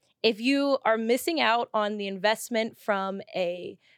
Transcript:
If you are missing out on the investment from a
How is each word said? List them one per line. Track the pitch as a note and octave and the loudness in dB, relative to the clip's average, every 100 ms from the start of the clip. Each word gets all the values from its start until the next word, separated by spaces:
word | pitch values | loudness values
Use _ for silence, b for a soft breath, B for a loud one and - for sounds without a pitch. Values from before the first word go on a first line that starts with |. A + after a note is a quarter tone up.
| _ _ | _ _
If | A3+ G#3 | 0 2
you | A#3+ C#4 C#4 C4+ | 2 2 2 2
are | - A3+ | 2 2
missing | A3+ C4 - D#4+ | 2 0 0 0
out | A#3 A#3 - | 2 2 0
on | A3 G#3 G#3+ | -2 -2 -2
the | G3 | -6
investment | G3 G3+ A3 - A3+ A3+ - | -2 0 0 -2 -2 -2 -4
from | - G3 F#3+ G3 - | -4 -2 -2 -6 -8
a | - F3 F3+ F3 G3 b | -4 -4 -4 -10 -14 b